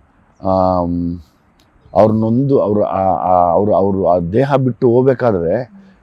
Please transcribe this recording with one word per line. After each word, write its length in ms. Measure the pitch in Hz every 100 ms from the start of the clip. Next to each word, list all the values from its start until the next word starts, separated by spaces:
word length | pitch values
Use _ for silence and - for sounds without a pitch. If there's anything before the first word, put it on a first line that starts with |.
| _ _ _ _ 95
ಆಮ್, 720 | 95 92 90 87 87 87 87 - _ _ _ _ _ _
ಅವ್ರ 180 | - 107
ನೊಂದು, 480 | 110 110 117 139 135
ಅವ್ರು, 240 | 101 104
ಆ, 160 | - 95
ಆ, 500 | 95 85 - 90 87
ಅವ್ರು, 240 | 85 104 90
ಅವ್ರು 320 | 98 98 85
ಆ 120 | 90
ದೇಹ 360 | 85 110 139 135
ಬಿಟ್ಟು 340 | 127 117 127
ಹೋಗ್ಬೇಕಾದ್ರೆ 840 | 123 131 123 123 95 82 110 127 - - _